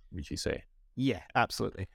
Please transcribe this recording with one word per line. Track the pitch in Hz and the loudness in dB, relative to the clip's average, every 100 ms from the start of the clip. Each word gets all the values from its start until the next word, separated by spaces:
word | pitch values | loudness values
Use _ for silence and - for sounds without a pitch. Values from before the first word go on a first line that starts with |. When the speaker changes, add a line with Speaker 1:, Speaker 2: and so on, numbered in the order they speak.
| - | -12
Speaker 1:
would | 87 - | -8 -6
you | - | -2
say? | - - - - - - | -2 -2 -6 -20 -14 0
Speaker 2:
Yeah, | 135 101 - 123 | 0 0 0 2
absolutely. | 113 - 104 - 92 | 2 2 -2 -2 -8